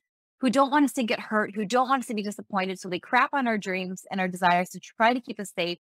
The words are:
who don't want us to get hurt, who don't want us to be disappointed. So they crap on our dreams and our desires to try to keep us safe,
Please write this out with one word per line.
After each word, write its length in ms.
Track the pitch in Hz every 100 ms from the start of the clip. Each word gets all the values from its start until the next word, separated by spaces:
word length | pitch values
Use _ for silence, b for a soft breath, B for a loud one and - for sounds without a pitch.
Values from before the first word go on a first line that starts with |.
| _ _ _ -
who 100 | 254
don't 220 | 262 269
want 140 | 294 285
us 80 |
to 100 | -
get 160 | 220 -
hurt, 360 | - 214 208 202
who 100 | 196
don't 240 | 247 247
want 140 | 269
us 40 | 233
to 60 |
be 100 | 214
disappointed. 560 | 202 202 - 196 190 185
So 80 | 185
they 120 | 175
crap 340 | - 247 285
on 140 | 285 247
our 100 | 220
dreams 480 | 196 185 185 190 -
and 120 | 190
our 80 | 185
desires 400 | 180 180 175 185
to 100 | 185
try 340 | - - 226
to 60 | 247
keep 220 | 240 214
us 100 | 196
safe, 240 | - 170 175 _